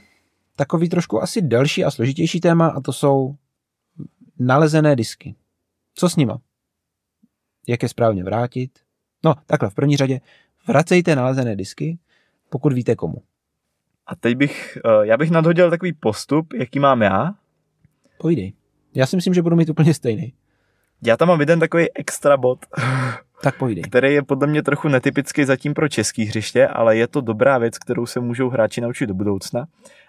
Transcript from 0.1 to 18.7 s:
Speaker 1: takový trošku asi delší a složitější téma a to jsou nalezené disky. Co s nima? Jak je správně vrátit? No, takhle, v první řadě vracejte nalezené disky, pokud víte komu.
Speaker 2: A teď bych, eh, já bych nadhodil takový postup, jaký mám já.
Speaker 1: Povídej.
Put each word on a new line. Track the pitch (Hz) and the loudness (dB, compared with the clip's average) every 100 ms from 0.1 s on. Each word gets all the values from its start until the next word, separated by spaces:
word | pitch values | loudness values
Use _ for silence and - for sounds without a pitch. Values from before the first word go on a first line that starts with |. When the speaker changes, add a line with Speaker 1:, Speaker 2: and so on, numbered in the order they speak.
| _ _ _ _ - | _ _ _ _ -8
Speaker 1:
takový | 147 165 170 | -4 -2 0
trošku | 180 - - | -2 -2 -4
asi | 165 233 | -4 -2
delší | 160 117 143 - | 0 2 2 0
a | - | -2
složitější | - 120 143 165 170 | 0 -2 -2 -2 0
téma | 175 165 165 | 2 2 2
a | - | 0
to | 131 | -6
jsou | 131 147 139 131 143 _ _ _ _ _ - - _ _ - | -2 2 2 0 -8 _ _ _ _ _ -20 -20 _ _ -4
nalezené | 123 131 156 156 151 135 | 2 4 4 4 2 2
disky. | 110 - - - _ _ _ _ _ | -2 -8 -18 -20 _ _ _ _ _
Co | - 180 | -4 -2
s | 170 | 0
nima? | 123 120 - _ _ _ _ _ _ _ _ _ _ _ - | 0 -2 -14 _ _ _ _ _ _ _ _ _ _ _ -6
Jak | 120 | -4
je | 120 | -4
správně | - 117 101 | 0 0 0
vrátit? | 90 107 110 127 127 _ _ _ _ _ | -2 -4 -4 -6 -10 _ _ _ _ _
No, | 160 139 - | 0 0 -2
takhle, | 147 107 | -2 -2
v | |
první | - 139 143 | -2 0 2
řadě | 135 131 - _ _ _ - | 0 -2 -8 _ _ _ 0
vracejte | 147 165 180 175 143 | 0 4 2 2 0
nalezené | 127 131 123 101 | 0 -2 -2 -4
disky, | 110 - 151 170 _ _ _ _ _ | -8 -8 -8 -8 _ _ _ _ _
pokud | 127 151 | -4 0
víte | 123 117 117 | 0 0 -2
komu. | 82 - - _ _ _ _ _ _ _ - | -4 -10 -16 _ _ _ _ _ _ _ -18
Speaker 2:
A | 175 | -4
teď | 117 123 | -2 0
bych, | 143 - - - | -2 -2 -14 -4
eh, | 117 107 104 | 2 4 4
já | 113 | 2
bych | 160 | 2
nadhodil | 165 160 170 175 | 2 4 4 4
takový | 165 180 | 2 -2
postup, | 156 113 104 - 143 160 | -4 -2 -4 -2 -2 -2
jaký | 240 123 135 | -6 -6 0
mám | 143 127 | 2 4
já. | 101 95 147 208 _ _ _ _ _ _ _ - | 2 2 -2 -6 _ _ _ _ _ _ _ -6
Speaker 1:
Povídej. | 160 156 95 - _ | -2 -2 -4 -12 _